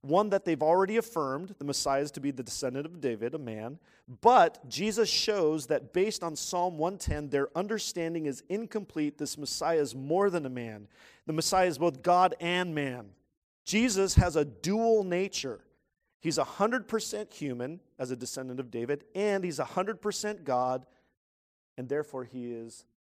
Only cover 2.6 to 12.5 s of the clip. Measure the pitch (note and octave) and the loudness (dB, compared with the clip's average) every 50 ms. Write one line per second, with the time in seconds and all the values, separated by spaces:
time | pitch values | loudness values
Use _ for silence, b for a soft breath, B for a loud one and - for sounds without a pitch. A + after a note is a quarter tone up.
2.6 | - C3 B2 C3+ D3 E3 F3 F3 - C3+ A#2 G#2+ A3 A#3+ B3 - C#3 A#2+ A2 A2 | -4 -4 -4 -4 -8 -8 -10 -4 -4 -4 -2 -2 -4 -6 -4 -6 -8 -8 -8 -8
3.6 | G#2+ A#2+ C#3+ E3 b b b b b b B2+ - - A3 B3+ A#3+ F3 E3 - - | -8 -10 -12 -14 b b b b b b -20 6 8 8 10 10 8 6 4 -6
4.6 | - B2+ A#2 B2+ F#3 A3 G3+ G#3+ A3 - - - - - G#3 G3+ E3 D3+ D#3 D#3+ | -16 -10 -6 -2 -2 -2 2 2 2 2 2 0 0 2 2 4 4 4 2 2
5.6 | C#3+ - D#3 C3 C3+ - _ F3+ F#3+ A3 G#3 - F3 E3+ D#3 - - - - F3+ | 0 0 -2 -2 -2 -2 _ 0 0 0 -2 -4 -6 -6 -6 -6 -8 -4 -2 -2
6.6 | F3 F#3 F3 D3+ D#3 F3 G3+ F#3+ - - D3+ D3+ D3 C#3+ B2+ C#3 C#3 - - E3 | -2 -2 -2 -2 -2 -2 -2 -4 -4 -4 -4 -4 -4 0 0 0 0 0 -2 -4
7.6 | F#3+ G#3 A3+ G#3+ - - - F3+ E3 E3 E3+ E3+ D#3 C#3+ C3+ - - _ F3+ G#3 | -2 -2 -2 -4 -4 -6 -4 -4 -4 -4 -2 -2 -2 -4 -4 -6 -6 _ -6 -4
8.6 | A#3 A3+ - A3 G3 - - D#3+ D3+ D3 C#3+ - D3 C3+ - - D3 B2+ - - | -4 -4 -6 -8 -8 -6 -4 -2 -2 -2 -2 -4 -8 -8 -6 -8 -8 -8 -6 -2
9.6 | D3 D#3 E3+ D#3+ D3 B2+ A2 C3+ C3+ C#3+ D#3+ F#3 G3+ G3+ F3+ F3 D3 C3 B2+ B2 | 0 2 2 2 2 0 -2 -8 -2 0 2 2 4 2 2 0 -4 -4 -6 -6
10.6 | A#2 A2+ A2 G#2+ G#2 - B B B B B B B - D#3 D#3 D#3+ - G3 F#3+ | -8 -8 -10 -14 -16 -20 B B B B B B B -4 -2 -2 0 2 4 4
11.6 | F#3 F3+ D#3 B2 E3 E3+ C#3 C3 - F3 F3 F3+ F#3 F#3 F3+ - E3+ E3+ | 4 4 4 2 2 0 0 2 2 4 6 6 6 4 4 0 -2 0